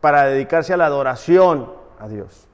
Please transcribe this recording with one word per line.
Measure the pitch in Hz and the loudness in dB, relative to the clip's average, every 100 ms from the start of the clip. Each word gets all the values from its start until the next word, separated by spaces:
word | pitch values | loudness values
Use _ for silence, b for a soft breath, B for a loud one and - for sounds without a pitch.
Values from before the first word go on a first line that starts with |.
para | 151 147 139 | 2 2 2
dedicarse | 135 139 165 160 | 0 -2 -2 -2
a | 180 | 0
la | 165 | 0
adoración | 143 135 123 - 180 185 156 117 - - - | 0 -4 -6 2 4 4 2 -6 -18 -20 -20
a | 107 | -14
Dios. | 107 98 _ _ | -14 -16 _ _